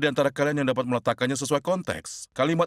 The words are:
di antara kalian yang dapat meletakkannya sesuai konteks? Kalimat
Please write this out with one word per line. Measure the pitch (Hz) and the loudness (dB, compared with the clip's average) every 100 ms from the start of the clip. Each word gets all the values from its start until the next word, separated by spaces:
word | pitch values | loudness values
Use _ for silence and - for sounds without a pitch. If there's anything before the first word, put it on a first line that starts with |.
di | 147 | 2
antara | 131 139 | 2 0
kalian | 135 143 147 | 2 0 0
yang | 131 | 0
dapat | 123 123 | 0 0
meletakkannya | 123 117 117 135 135 | 0 0 0 -2 -2
sesuai | 139 147 | 0 0
konteks? | 170 185 131 82 - - - | 0 -2 -2 -8 -8 -16 -12
Kalimat | - 143 165 | -2 0 2